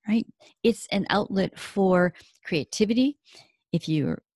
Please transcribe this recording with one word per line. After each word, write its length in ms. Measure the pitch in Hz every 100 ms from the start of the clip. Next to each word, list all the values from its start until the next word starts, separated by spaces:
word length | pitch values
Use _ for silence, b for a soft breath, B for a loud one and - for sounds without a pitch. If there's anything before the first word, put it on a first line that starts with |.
| -
right? 200 | 220 - _ b b
It's 240 | 233 226 -
an 160 | 202 180
outlet 480 | 196 - 196 185 -
for 540 | - - 185 180 180 b b b
creativity. 720 | - 165 123 - 208 226 262 285 b b b b _
If 160 | 170 -
you're, 340 | 156 135 - _